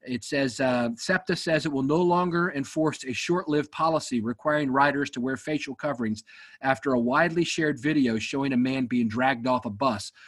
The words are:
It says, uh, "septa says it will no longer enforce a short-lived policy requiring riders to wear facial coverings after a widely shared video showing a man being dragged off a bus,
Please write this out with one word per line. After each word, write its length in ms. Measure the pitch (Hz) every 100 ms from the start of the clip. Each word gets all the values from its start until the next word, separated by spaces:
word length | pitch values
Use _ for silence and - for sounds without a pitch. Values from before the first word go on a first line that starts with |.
| 127
It 160 | 120
says, 360 | - 143 135 113
uh, 300 | 131 123 120 117
"septa 400 | - 185 - 175
says 300 | 170 156 156
it 60 |
will 100 | 135
no 180 | 135 160
longer 520 | 175 175 180 170 180
enforce 520 | 139 131 156 156 -
a 100 | 131
short-lived 580 | 110 - 180 156 151 147
policy 500 | - 160 156 - 120
requiring 480 | 110 117 151 151 139
riders 400 | 135 143 139 139
to 100 | 127
wear 140 | 127 131
facial 380 | - 151 143
coverings 500 | 123 147 123 113 110 - - - -
after 320 | 135 131 143
a 60 | 123
widely 440 | 120 147 170 170
shared 360 | 165 - 151 131
video 380 | 147 151 123 110
showing 340 | - 139 139
a 40 | 123
man 280 | 127 135 123
being 220 | 123 113
dragged 400 | 117 131 123 127
off 180 | 123 117
a 60 |
bus, 400 | 101 135 104 - -